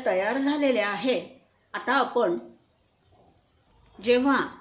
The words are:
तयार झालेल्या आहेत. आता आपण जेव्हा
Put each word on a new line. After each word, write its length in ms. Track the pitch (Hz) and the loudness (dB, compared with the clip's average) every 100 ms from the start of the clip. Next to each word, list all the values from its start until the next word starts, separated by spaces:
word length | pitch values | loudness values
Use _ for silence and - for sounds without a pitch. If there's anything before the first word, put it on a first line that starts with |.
| 233 | 0
तयार 320 | 185 202 269 | 0 0 -2
झालेल्या 500 | 277 294 277 226 202 | 0 0 2 2 -2
आहेत. 320 | 190 254 196 - - - _ _ | -2 -2 -2 -6 -16 -20 _ _
आता 200 | 202 - | -8 0
आपण 440 | 269 - 240 190 175 - - _ _ - _ - - _ - _ _ _ _ - - | 0 0 0 0 -2 -8 -20 _ _ -20 _ -20 -20 _ -20 _ _ _ _ -20 -4
जेव्हा 340 | 214 247 269 247 - - | 2 4 4 2 0 -10